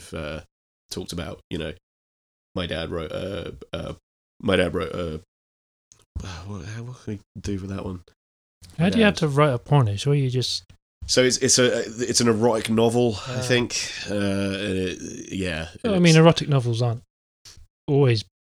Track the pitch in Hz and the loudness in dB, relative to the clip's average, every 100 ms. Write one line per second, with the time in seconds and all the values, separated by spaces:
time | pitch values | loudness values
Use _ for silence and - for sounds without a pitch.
0 | - 85 76 78 - _ _ _ _ - | -4 -10 -8 -10 -14 _ _ _ _ -12
1 | 92 85 80 95 _ 85 80 78 _ _ | -10 -10 -10 -12 _ -8 -8 -10 _ _
2 | _ _ _ _ _ - 87 80 82 85 | _ _ _ _ _ -8 -6 -6 -6 -6
3 | 80 - 95 98 - - - 85 82 - | -6 -8 -6 -8 -10 -14 -12 -10 -10 -12
4 | _ _ _ _ 101 92 87 87 85 - | _ _ _ _ 0 2 2 -2 -6 -6
5 | 85 78 - _ _ _ _ _ _ _ | -6 -8 -12 _ _ _ _ _ _ _
6 | _ - 95 85 92 101 78 113 120 123 | _ -14 -12 -14 -12 -12 -10 -10 -12 -12
7 | - 104 - - 104 98 95 95 95 90 | -10 -10 -12 -10 -6 -6 -6 -8 -8 -10
8 | - _ _ _ _ _ - - 180 214 | -14 _ _ _ _ _ -16 -2 0 4
9 | 214 - 156 139 151 123 - 143 113 101 | 2 2 0 2 2 2 2 4 4 0
10 | 139 147 131 123 - - - - _ _ | 0 0 0 -2 -2 -6 -10 -20 _ _
11 | - - 127 120 131 127 123 113 107 107 | 0 4 4 2 2 4 4 2 -4 -6
12 | 113 117 117 104 120 110 104 110 117 120 | -2 2 4 4 4 2 0 4 4 4
13 | 120 98 131 127 127 123 117 - - - | 2 0 -6 -6 0 2 2 -4 -6 -8
14 | - 104 101 98 98 98 101 92 92 - | -6 -2 0 0 -2 -2 -2 -2 -2 -4
15 | 85 - - 95 90 80 80 - 233 190 | -10 -12 -10 -4 -4 -4 -8 -6 -2 4
16 | 175 160 165 160 - 139 120 113 120 117 | 6 8 8 6 2 0 0 -2 -2 -4
17 | - _ _ _ - - - _ - 143 | -10 _ _ _ -20 -20 -20 _ 0 4
18 | 135 110 - _ | 4 2 -2 _